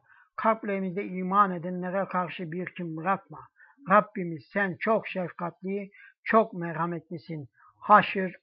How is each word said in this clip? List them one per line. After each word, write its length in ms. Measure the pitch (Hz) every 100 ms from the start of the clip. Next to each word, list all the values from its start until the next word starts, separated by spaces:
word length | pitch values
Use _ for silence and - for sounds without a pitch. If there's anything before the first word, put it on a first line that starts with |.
| _ _ _ -
Kalplerimizde 720 | 220 220 214 196 190 175 202
iman 460 | 185 180 196 196
edenlere 540 | 180 175 180 180 196 185
karşı 460 | 180 175 - 170
bir 140 | 170 175
kin 320 | - 175 160
bırakma. 420 | 170 185 - 151 - _ - _ -
Rabbimiz 600 | 202 202 208 175 160 -
sen 220 | 202 196 156
çok 280 | 208 214 -
şefkatli, 840 | 185 175 - 175 - 185 202 196 - - _
çok 300 | - 226 208
merhametlisin." 920 | 180 170 156 170 170 - 170 - 156 135 _ - _
Haşr 520 | - 208 - 196 185 -